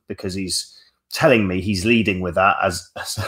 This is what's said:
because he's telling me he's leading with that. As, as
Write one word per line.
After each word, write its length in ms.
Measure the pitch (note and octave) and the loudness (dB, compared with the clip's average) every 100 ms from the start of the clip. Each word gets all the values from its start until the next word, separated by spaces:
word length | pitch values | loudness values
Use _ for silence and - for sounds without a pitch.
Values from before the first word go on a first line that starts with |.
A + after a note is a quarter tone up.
| - | -12
because 260 | G2+ G2 | -10 -8
he's 420 | F#2+ F#2 - - - _ _ _ | -6 -4 -6 -8 -16 _ _ _
telling 360 | - D#3 A#2+ G2 | 0 4 4 2
me 140 | F#2 | -2
he's 240 | F#2 G2 G#2+ | -2 0 2
leading 360 | A#2 G#2 F#2 | 2 2 0
with 120 | F2+ E2+ | -2 2
that. 220 | G2 - | 2 2
As, 260 | F#2+ F2 - - | 0 -4 -10 -12
as 240 | - - | -10 -6